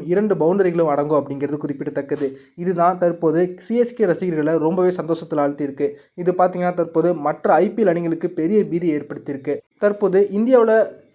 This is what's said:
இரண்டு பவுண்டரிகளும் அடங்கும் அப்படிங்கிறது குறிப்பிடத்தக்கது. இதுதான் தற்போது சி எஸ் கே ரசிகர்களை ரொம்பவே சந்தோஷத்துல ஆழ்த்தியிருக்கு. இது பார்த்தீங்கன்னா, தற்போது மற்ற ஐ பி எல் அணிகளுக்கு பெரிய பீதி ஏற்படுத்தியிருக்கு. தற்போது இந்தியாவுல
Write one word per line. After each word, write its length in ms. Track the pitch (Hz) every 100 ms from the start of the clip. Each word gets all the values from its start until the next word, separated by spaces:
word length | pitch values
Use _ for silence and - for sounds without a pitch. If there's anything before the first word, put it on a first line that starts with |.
| 151
இரண்டு 280 | 175 214 180
பவுண்டரிகளும் 540 | 156 196 185 170 165
அடங்கும் 300 | 143 147 151
அப்படிங்கிறது 380 | 135 139 143 147
குறிப்பிடத்தக்கது. 720 | 147 139 147 143 139 143 139 135 - -
இதுதான் 420 | 175 175 170 180
தற்போது 420 | 175 170 165 160 180 180
சி 180 | - 233
எஸ் 200 | 233 -
கே 100 | 208
ரசிகர்களை 480 | 160 185 156 151 165
ரொம்பவே 340 | 156 185 180
சந்தோஷத்துல 520 | 180 156 165 165 156
ஆழ்த்தியிருக்கு. 460 | 143 143 143 135 143 - _ -
இது 180 | 175
பார்த்தீங்கன்னா, 420 | 180 180 175 180 175
தற்போது 360 | 165 165 165 170
மற்ற 340 | 147 156 - 160
ஐ 120 | 196
பி 140 | 214
எல் 100 | 208
அணிகளுக்கு 360 | 170 170 165 175
பெரிய 300 | 175 165 214
பீதி 260 | 175 165 170
ஏற்படுத்தியிருக்கு. 640 | 147 143 143 - 135 - 143 - _
தற்போது 420 | 208 208 196 185 202
இந்தியாவுல 420 | 196 233 262 226 220 208 - _